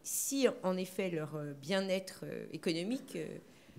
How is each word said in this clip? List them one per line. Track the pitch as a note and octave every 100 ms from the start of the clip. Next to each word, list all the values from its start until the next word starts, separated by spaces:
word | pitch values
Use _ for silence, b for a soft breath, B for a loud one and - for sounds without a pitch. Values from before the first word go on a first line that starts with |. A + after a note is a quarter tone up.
si, | - - - C#4 A#3+ -
en | F#3 F#3
effet, | F#3 - F#3+
leur, | D#3+ D3+ D3+
euh, | D3 C#3
bien-être, | C#3 G3 G3 F#3+ F#3+ -
euh, | D3 A1+ A1
économique, | D#3+ F#3 E3 G3 C4 - E3+
euh, | D#3 - - b b